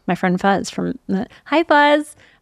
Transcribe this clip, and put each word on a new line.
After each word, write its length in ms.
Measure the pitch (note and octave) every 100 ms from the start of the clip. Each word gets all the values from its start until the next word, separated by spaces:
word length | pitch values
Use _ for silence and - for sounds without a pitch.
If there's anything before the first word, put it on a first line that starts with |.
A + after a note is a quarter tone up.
| -
My 100 | F3
friend 240 | F#3 F3+
Fuzz 300 | G3 G3 -
from 300 | - F3 - -
the, 200 | G3 - - -
hi, 180 | D4+
Fuzz. 520 | E4 D4 D4 D4 D4 - _ _